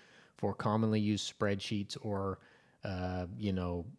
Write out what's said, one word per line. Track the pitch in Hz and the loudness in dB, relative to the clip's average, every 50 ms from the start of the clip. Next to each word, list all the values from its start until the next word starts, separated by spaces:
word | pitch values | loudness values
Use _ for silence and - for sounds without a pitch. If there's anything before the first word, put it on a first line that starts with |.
| - - - - - - _ - | -20 -20 -20 -20 -20 -20 _ -4
for | - 101 95 | -2 -2 -2
commonly | - - 110 104 110 113 110 107 107 | 0 2 2 4 4 4 4 4 4
used | 104 104 104 98 - - - - | 4 4 2 0 0 -4 -2 0
spreadsheets | 110 101 101 98 - - 113 104 101 - - - | 2 2 2 0 -2 -2 -2 -2 -2 -4 -6 -8
or, | - 110 101 98 98 98 92 - - - - - _ _ _ _ - | -6 -4 -2 -2 -2 -2 -2 -4 -8 -16 -20 -20 _ _ _ _ -6
uh, | 104 92 90 90 92 90 90 90 87 104 120 | -4 -4 -2 -2 -2 -2 -2 -4 -4 -4 -2
you | 107 101 95 | 0 0 0
know, | 92 90 90 87 87 85 113 - | 0 0 0 -2 -2 -4 -6 -10